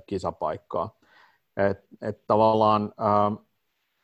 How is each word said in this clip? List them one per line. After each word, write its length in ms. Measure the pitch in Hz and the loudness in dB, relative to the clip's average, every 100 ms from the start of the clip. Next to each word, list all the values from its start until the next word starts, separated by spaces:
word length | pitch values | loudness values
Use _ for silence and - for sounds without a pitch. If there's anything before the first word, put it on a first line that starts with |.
| - | -8
kisapaikkaa. 880 | 95 90 - 78 78 - - 104 _ _ _ _ _ _ - | -6 -6 -6 -8 -8 -8 -8 -8 _ _ _ _ _ _ -2
Et, 220 | 98 98 _ - | -2 -2 _ -12
et 260 | 110 104 - | -10 -10 -2
tavallaan, 640 | 107 110 110 107 107 104 - | 2 4 4 4 2 -2 -4
ö, 420 | 110 104 104 110 _ _ _ _ _ _ | 0 2 0 -4 _ _ _ _ _ _